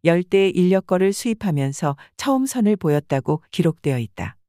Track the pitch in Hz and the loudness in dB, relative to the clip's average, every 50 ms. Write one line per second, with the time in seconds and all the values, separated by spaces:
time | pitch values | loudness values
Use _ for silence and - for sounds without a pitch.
0 | - 160 170 175 180 _ - 196 196 190 - - 180 180 190 190 190 - 185 180 | 4 2 2 2 0 _ 2 2 2 2 2 2 2 4 2 0 0 0 0 2
1 | 190 196 202 - - 240 226 214 - 202 156 143 135 135 139 - - 147 139 - | 2 0 -2 -2 -4 -4 -4 -2 -2 -2 -2 0 -2 -2 -4 -4 -4 -4 -4 -6
2 | - - _ - - 285 269 262 262 269 - 254 220 208 214 196 - 165 147 147 | -10 -20 _ -8 -4 -2 0 0 0 -2 -2 0 0 0 0 0 0 0 0 0
3 | 147 _ 143 135 131 - 151 151 _ _ - - 165 165 160 _ - 151 135 123 | 0 _ -4 -4 -2 -2 -4 -4 _ _ -4 0 0 0 0 _ -4 -4 -2 -2
4 | 117 107 _ - 90 95 - _ _ | -4 -6 _ -12 -12 -12 -12 _ _